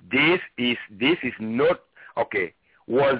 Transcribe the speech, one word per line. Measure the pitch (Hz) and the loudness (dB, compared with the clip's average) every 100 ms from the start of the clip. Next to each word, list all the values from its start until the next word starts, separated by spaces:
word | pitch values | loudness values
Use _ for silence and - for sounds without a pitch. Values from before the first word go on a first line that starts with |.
| 90 | -4
this | 127 156 185 - - | 0 2 2 -2 -4
is, | 123 117 - | -2 -4 -8
this | 101 131 175 | -2 0 0
is | 127 - | -2 -6
not, | 110 117 156 180 _ _ - - | -4 0 2 0 _ _ -8 -4
okay, | 113 101 85 - _ _ - | -2 -2 -4 -8 _ _ -2
was | 127 139 | 2 2